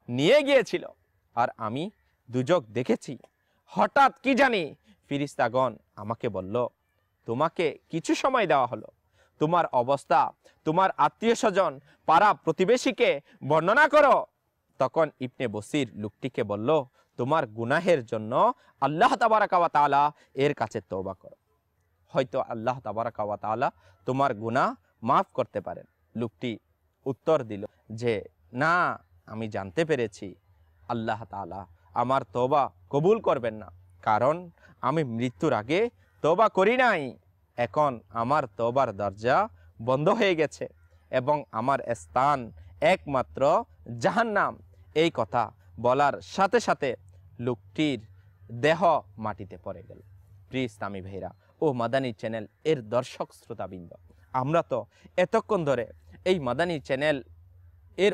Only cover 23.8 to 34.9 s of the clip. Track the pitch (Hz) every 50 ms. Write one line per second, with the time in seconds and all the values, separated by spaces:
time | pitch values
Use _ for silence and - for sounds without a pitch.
23.8 | _ _ _ _ _ - 127 135 139 135 120 104 113 113 117 135 165 208 262 -
24.8 | _ _ _ _ - 113 143 175 190 - _ - 120 - _ 104 87 - 87 -
25.8 | - _ _ _ _ _ _ 110 120 113 - _ - 123 110 - _ _ _ _
26.8 | _ _ _ _ _ 135 135 - _ 170 160 147 127 110 107 98 104 - _ _
27.8 | _ _ 113 113 120 120 110 98 - - _ _ _ _ 120 123 143 160 170 180
28.8 | 170 143 113 - _ _ _ _ _ - 107 110 113 110 104 101 98 98 - 156
29.8 | 165 156 156 127 117 107 - - 107 95 87 _ _ _ _ _ _ _ _ _
30.8 | - - 120 117 110 113 110 110 113 - - 98 98 85 90 98 92 _ - _
31.8 | _ _ - - 120 123 135 135 127 - - 123 123 127 147 147 131 104 - _
32.8 | - _ - 143 151 190 220 220 - 196 160 135 117 117 110 107 104 - - -
33.8 | _ _ _ _ - 117 107 104 120 139 156 175 180 170 - _ - - - _
34.8 | - 123